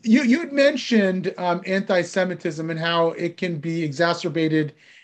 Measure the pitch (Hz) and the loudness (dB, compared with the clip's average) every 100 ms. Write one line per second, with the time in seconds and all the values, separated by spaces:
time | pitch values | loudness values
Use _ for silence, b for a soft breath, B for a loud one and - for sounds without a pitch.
0 | 226 262 240 302 339 277 277 294 - 226 | 2 4 4 2 0 2 2 2 0 2
1 | 190 185 175 - 180 180 190 190 190 185 | 2 0 -4 -4 -2 -2 -2 -2 0 0
2 | 170 190 180 175 175 151 160 160 170 170 | 0 -2 -2 -4 -6 -6 -6 -4 0 2
3 | 165 - 170 - 185 156 165 165 151 135 | 2 0 -6 -4 -4 -4 -4 -4 -4 0
4 | 170 170 175 160 160 156 151 - b b | 0 0 -2 0 0 0 -2 -6 b b